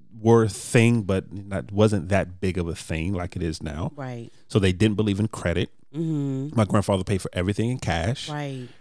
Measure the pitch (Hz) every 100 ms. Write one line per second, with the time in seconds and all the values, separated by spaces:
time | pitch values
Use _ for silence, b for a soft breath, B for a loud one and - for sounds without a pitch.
0 | - 117 110 117 110 92 - 123 117 117
1 | 95 92 - 101 101 98 62 101 107 104
2 | 85 98 85 92 95 87 85 78 - 80
3 | 82 95 87 90 85 78 - 76 87 -
4 | 131 120 117 - - 110 95 90 107 101
5 | 107 98 107 - 87 85 - - - 143
6 | 160 151 139 131 139 139 101 107 95 95
7 | 90 98 - 92 90 107 113 127 - 85
8 | 87 127 - 147 143 131 123 b